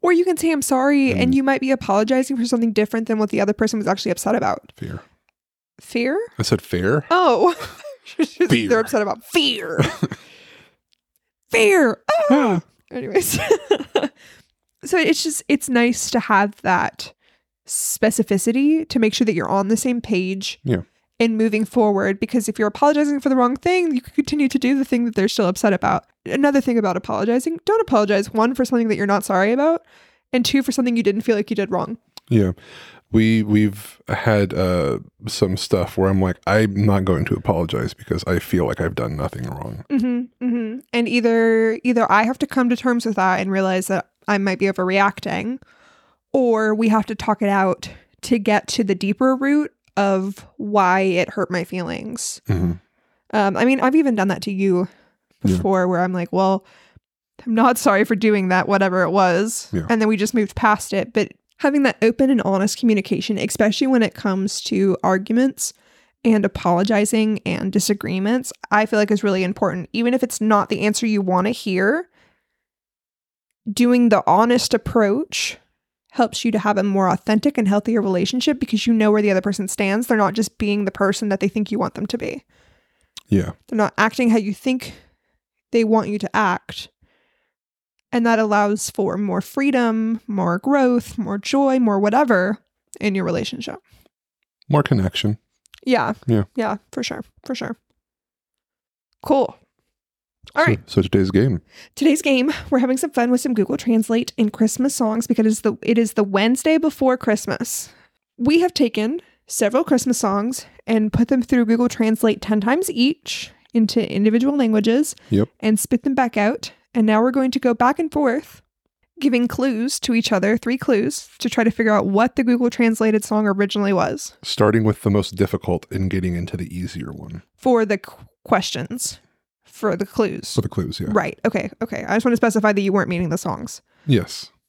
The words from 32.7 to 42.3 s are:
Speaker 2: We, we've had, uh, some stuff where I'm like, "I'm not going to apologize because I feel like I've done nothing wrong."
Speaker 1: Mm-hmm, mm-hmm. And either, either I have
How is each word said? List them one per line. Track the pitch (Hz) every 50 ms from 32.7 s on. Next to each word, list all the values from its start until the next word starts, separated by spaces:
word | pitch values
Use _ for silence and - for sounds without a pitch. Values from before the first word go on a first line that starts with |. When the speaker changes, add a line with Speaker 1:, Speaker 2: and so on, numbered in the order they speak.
| - - - - - - _ _
Speaker 2:
We, | - 110 110 110 113 110 107
we've | 104 107 107 107 104 98 104 - - - _ _
had, | - - - - 120 110 104 101 90 -
uh, | 78 95 90 90 87 76 69 60 50 - - _ _ -
some | 113 - - 107 95 92
stuff | 92 - - - 95 87 - -
where | - 95 95
I'm | 95 95
like, | 95 92 87 - _
"I'm | - 98 107 110 107 98 101 101
not | 104 98 98 95
going | 95 90 78 -
to | - -
apologize | 101 - - 95 82 87 80 - 57 58 - -
because | _ - - - 82 -
I | - 92 85
feel | - - - 90 82
like | 60 - -
I've | 85 82 -
done | - - - -
nothing | - 69 - - 120 120 117
wrong." | - 139 - - 55 - - _
Speaker 1:
Mm-hmm, | 285 269 220 254 247 240 254 240 _ _ 247
mm-hmm. | 247 226 240 226 220 226 262 - _ -
And | 240 233 226
either, | 233 240 226 233 226 226 226 226 226 220 226 226 220 - _
either | 247 247 233 220 -
I | - 208 220
have | 226